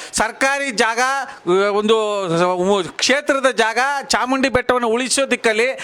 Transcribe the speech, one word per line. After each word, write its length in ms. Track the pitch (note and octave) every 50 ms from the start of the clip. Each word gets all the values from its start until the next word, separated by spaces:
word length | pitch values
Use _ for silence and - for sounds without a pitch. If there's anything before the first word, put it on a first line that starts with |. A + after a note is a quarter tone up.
| - -
ಸರ್ಕಾರಿ 580 | - - G#3+ A3+ A3 - C4+ C4+ C#4 C#4 C#4 C#4
ಜಾಗ, 300 | A3 F#3+ A#3 A3 A#3 A#3 B3+ C4 C#4 C#4 B3+ - - - - F3 F3+ F#3+ G3+ G#3
ಒಂದು 1120 | G3+ G#3 G#3 G#3+ A3+ A3 G#3+ G#3 G#3 G3+ F#3+ E3+ E3 E3 F3+ F3+ F#3 F3+ F3+ G3 G3+ G3 E3+ D3 -
ಕ್ಷೇತ್ರದ 500 | - - - C4 C#4+ C#4+ D4 C#4 C4+ B3
ಜಾಗ 320 | C4 A3 G3 A3+ A3 A3+ A#3 B3+ C#4 C#4+ C4+
ಚಾಮುಂಡಿ 460 | - - - G#3 A#3 B3+ C4+ C4+ C4 C4+
ಬೆಟ್ಟವನ್ನು 400 | A3 B3 A#3+ - B3 B3 A#3+ A3+
ಉಳಿಸೋ 420 | A3 A#3+ C4 A3+ - C4+ C4+ -
ದಿಕ್ಕಲ್ಲಿ 400 | B3 A#3+ - A3+ G#3+ G#3+ A#3+ C4 C4 -